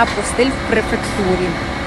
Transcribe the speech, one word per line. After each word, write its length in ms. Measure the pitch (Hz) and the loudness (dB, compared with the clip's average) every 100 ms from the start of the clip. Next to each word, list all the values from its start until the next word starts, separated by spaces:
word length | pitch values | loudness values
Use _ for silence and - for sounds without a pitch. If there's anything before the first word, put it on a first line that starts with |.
апостиль 480 | 226 - 202 - 254 | 2 2 -2 2 2
в 220 | 247 - | 0 0
префектурі. 800 | 220 214 233 - - 190 180 180 165 - - | 0 0 -2 -2 0 2 2 0 -2 -4 -4